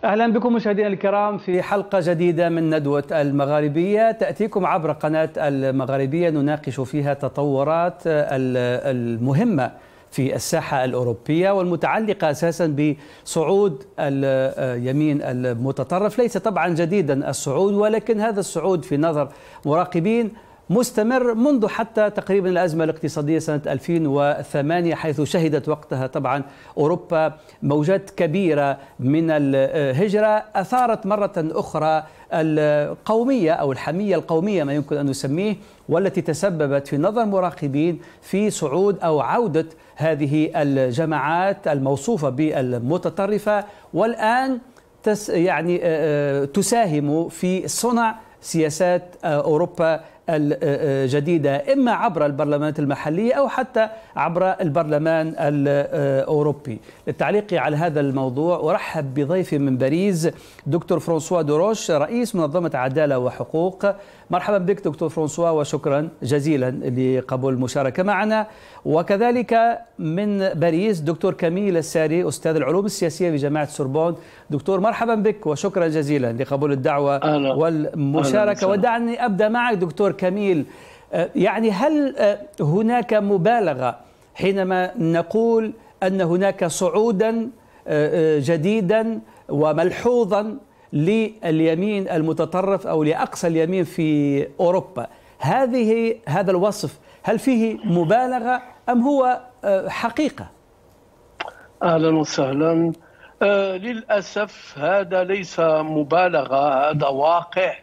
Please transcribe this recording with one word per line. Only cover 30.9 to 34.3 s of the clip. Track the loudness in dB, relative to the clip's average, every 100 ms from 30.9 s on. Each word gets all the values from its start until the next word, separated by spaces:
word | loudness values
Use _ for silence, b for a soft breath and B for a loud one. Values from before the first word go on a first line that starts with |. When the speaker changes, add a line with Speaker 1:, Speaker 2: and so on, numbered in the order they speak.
| 0 0
Speaker 1:
مرة | 0 0 -2
أخرى | -2 -2 -4 -2 0 0 -2 B B
القومية | -2 0 2 2 2 0 -6 -2 0 2 2 2
أو | 2 0
الحمية | -2 -4 -4 0 0
القومية | 2